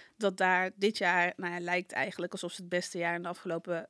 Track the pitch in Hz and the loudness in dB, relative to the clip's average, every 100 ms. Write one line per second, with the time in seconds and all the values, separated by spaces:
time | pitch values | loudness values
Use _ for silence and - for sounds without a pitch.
0 | - - 202 190 185 185 185 196 202 220 | -20 -2 0 2 4 4 2 0 0 2
1 | 185 180 175 - 180 175 175 180 190 - | 2 4 4 0 -6 -4 0 -2 0 -2
2 | 190 - 175 190 175 - 175 175 180 180 | -2 -2 -6 -6 -8 -8 -2 -2 -2 -4
3 | 170 175 170 180 185 170 180 170 - | -2 -2 -4 -8 -4 -4 -2 -4 -4